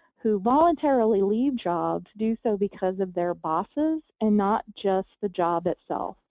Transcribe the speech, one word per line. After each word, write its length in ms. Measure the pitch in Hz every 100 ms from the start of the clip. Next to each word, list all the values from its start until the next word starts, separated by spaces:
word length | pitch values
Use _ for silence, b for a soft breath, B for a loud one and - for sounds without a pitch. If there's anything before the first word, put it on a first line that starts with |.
| b _
who 240 | 226 208
voluntarily 800 | 202 269 339 320 302 262 220 202
leave 360 | 196 220 277 247
jobs 540 | 180 170 165 175 180 208
do 220 | 220 226
so 140 | 240 202
because 440 | 196 - 185 185
of 120 | 190
their 220 | 175 175
bosses 640 | 170 165 160 196 - 311 320 - -
and 120 | 214
not 300 | 208 196 220 -
just 340 | - 196 190 190 _
the 80 | 208
job 380 | 180 170 170 175
itself. 500 | - - - 92 - _